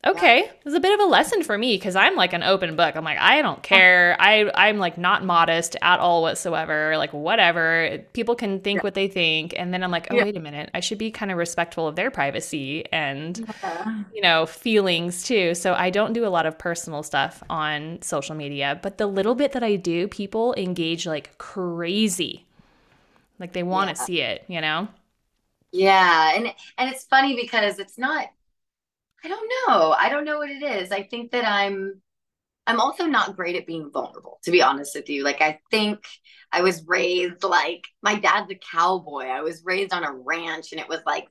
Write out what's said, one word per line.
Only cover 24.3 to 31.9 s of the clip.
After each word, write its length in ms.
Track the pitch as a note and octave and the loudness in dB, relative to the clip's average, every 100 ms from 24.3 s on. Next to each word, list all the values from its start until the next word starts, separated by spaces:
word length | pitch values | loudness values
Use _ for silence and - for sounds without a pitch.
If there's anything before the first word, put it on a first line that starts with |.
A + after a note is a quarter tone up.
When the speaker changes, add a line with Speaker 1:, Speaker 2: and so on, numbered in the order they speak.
| - - | -4 -8
Speaker 2:
you 120 | E3+ | -4
know? 260 | D#3 D#3 G#3+ _ _ _ _ _ _ _ _ | -2 -2 -6 _ _ _ _ _ _ _ _
Speaker 1:
Yeah. 600 | F3+ G3 F#3+ F3+ E3 D#3+ | 2 6 8 8 6 6
And, 120 | F3 A#3 - - - | 2 -2 -8 -16 -4
and 120 | C4 | -4
it's 140 | B3+ | -4
funny 320 | - C4+ C#4 A#3+ | 2 4 4 0
because 420 | A#3+ A3+ G#3 G3 | -2 0 0 -2
it's 200 | G3 - | -12 -6
not, 280 | C4 D4+ D3+ _ _ _ _ _ _ _ _ _ | -4 -4 -6 _ _ _ _ _ _ _ _ _
I 40 | D#4+ | -12
don't 240 | G#4 A4 B4+ A#4+ | -8 -4 -2 2
know. 240 | A3 D#3+ | 4 4
I 160 | - G#3+ | 4 2
don't 140 | D4 | 0
know 140 | D4+ D4+ | -4 -4
what 120 | D4 | -6
it 120 | C#4 | -6
is. 300 | C#4+ G#3+ F#3 | -6 -4 -4
I 120 | G3 | -6
think 280 | G3+ A#3 A#3 | -6 -12 -6
that 140 | B3 A3+ | -2 0
I'm, 560 | G3+ G3+ G3 G3 | 0 0 -2 -6